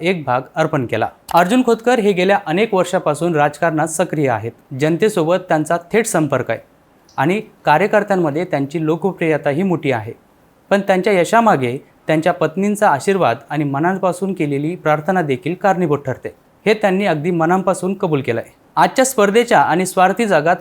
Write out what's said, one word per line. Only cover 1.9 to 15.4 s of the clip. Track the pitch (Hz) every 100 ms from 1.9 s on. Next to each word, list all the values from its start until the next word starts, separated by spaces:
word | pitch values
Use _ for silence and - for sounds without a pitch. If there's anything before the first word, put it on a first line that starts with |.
| 247
हे | 208
गेल्या | 180 185 202 -
अनेक | 170 190
वर्षापासून | 185 175 185 160 147 170
राजकारणात | 156 147 147 170 156 160
सक्रिय | 156 175 156 135
आहेत. | 113 113 - - 131
जनतेसोबत | 151 165 220 196 160 185 185
त्यांचा | 160 151 170 -
थेट | 214 226
संपर्क | 170 147 131 120
आहे | 113 - _ _ _ _ -
आणि | 139 208 214 _
कार्यकर्त्यांमध्ये | - 151 208 214 202 190 160 139
त्यांची | 180 143 139 170
लोकप्रियताही | 156 165 196 175 165 147 147 143
मोठी | 190 165 143
आहे. | 120 107 - _ _ _ _ -
पण | 202
त्यांच्या | 196 185 214
यशामागे | 190 160 226 226 156 123 135 - _ -
त्यांच्या | 160 175
पत्नींचा | 170 156 185 202 208 208
आशीर्वाद | 139 196 190 139 117 -
आणि | 151
मनापासून | 147 139 170 190 190 170 196
केलेली | 180 151 143 151 180
प्रार्थना | 156 151 151 185
देखील | 151 127